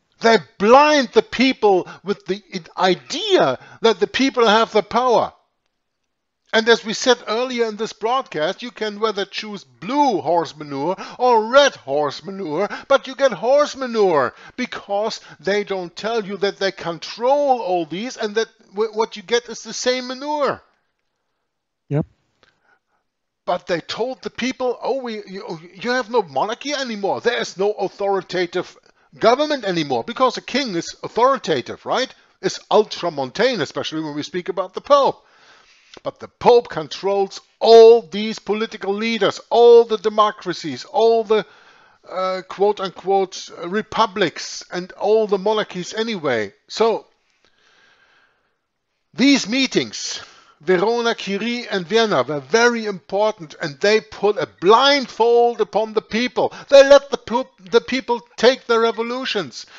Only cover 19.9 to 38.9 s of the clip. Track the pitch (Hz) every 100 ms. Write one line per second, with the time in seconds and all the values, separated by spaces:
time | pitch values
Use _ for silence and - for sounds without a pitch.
19.9 | 254 247 254 285 302 269 127 _ _ _
20.9 | _ _ _ _ _ _ _ _ _ -
21.9 | 143 - _ _ _ _ _ _ _ _
22.9 | _ _ _ _ _ - 180 - 175 -
23.9 | - 240 262 208 - 240 254 254 226 -
24.9 | 269 247 214 - 190 - 170 175 190 214
25.9 | 254 208 240 180 135 190 - 277 285 262
26.9 | 214 196 127 226 240 220 - 202 214 190
27.9 | - 202 196 160 175 175 185 - - _
28.9 | _ _ 143 208 262 302 285 202 170 147
29.9 | 123 117 233 254 196 - 247 269 170 -
30.9 | - 160 - 247 269 - 147 113 98 117
31.9 | 185 254 - _ _ 190 - - 190 214
32.9 | - 175 147 131 131 233 233 135 - 131
33.9 | 156 156 147 139 185 175 185 185 - -
34.9 | 285 247 - _ _ _ - _ _ _
35.9 | - - - 107 - 196 240 240 - 156
36.9 | - 190 202 196 - - - 220 226 226
37.9 | 233 180 196 220 214 - 214 220 214 190